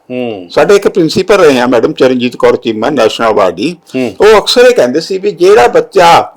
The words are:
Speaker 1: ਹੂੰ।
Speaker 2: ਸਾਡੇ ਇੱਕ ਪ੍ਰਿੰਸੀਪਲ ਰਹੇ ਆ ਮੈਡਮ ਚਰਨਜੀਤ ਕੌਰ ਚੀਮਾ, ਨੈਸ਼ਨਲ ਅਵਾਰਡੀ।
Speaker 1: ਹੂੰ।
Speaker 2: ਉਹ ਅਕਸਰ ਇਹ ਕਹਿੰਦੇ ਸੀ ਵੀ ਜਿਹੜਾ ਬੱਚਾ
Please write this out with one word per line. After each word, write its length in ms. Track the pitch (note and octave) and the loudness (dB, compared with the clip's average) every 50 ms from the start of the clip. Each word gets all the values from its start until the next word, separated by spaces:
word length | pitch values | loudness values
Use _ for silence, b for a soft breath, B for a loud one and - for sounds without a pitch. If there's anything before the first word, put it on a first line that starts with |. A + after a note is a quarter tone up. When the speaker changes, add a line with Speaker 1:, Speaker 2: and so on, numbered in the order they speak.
| _ _ | _ _
Speaker 1:
ਹੂੰ। 360 | B2+ B2+ B2 A#2+ G#2+ F#2+ F2+ F2 | -10 -8 -8 -8 -10 -12 -14 -6
Speaker 2:
ਸਾਡੇ 260 | - D3 D3+ F3 G3+ | -2 -2 2 2 2
ਇੱਕ 120 | F#3+ - - | 2 2 -2
ਪ੍ਰਿੰਸੀਪਲ 480 | - G3+ E3 D#3 - G#3 F3+ - G#3+ | -2 -2 -2 -2 -2 -4 0 0 2
ਰਹੇ 240 | G3 F3+ D3+ C3+ B2 | 4 4 2 2 2
ਆ 60 | B2 | 0
ਮੈਡਮ 280 | B2 C3 A#2 A#2 D3 D#3 | 0 0 0 0 -2 -2
ਚਰਨਜੀਤ 420 | - D3 B2+ B2+ B2 A#2+ B2 A#2+ | 0 0 0 0 -2 -4 -6 -4
ਕੌਰ 200 | - - A#2+ A#2+ | 0 0 0 0
ਚੀਮਾ, 340 | - - B2 A2 G#2+ A2 C3 | 0 -2 -6 -6 -4 -4 -4
ਨੈਸ਼ਨਲ 400 | D#3 C3 A2+ G#2+ - - A#2+ A2+ | -2 0 0 -2 -2 -2 -2 -2
ਅਵਾਰਡੀ। 480 | G#2+ G#2 G2 F#2 E2+ E2+ G#2+ D#3+ F3 - _ _ - | 0 0 0 -2 -2 -4 -6 -8 -8 -10 _ _ -8
Speaker 1:
ਹੂੰ। 200 | C3 B2+ A2+ - - | -6 -6 -6 -2 0
Speaker 2:
ਉਹ 200 | F#3+ G#3+ A3 G3+ | 2 4 4 2
ਅਕਸਰ 220 | G3 - - B3 | 2 0 0 2
ਇਹ 140 | B3 B3+ A#3+ | 2 2 2
ਕਹਿੰਦੇ 240 | G3 C#3 B2 B2+ D#3 | 2 0 0 -2 -4
ਸੀ 180 | E3 - G3 F#3+ | -6 -6 -8 -6
ਵੀ 140 | F#3 G#3 | -6 -6
ਜਿਹੜਾ 360 | F3+ D#3+ F3 F#3+ G#3 A#3 A#3+ A#3 | -4 0 2 2 4 4 2 2
ਬੱਚਾ 640 | - E3+ - - - G3 F3 E3+ E3 B2+ - - - | 2 0 -2 0 -2 0 2 4 4 2 0 -4 -6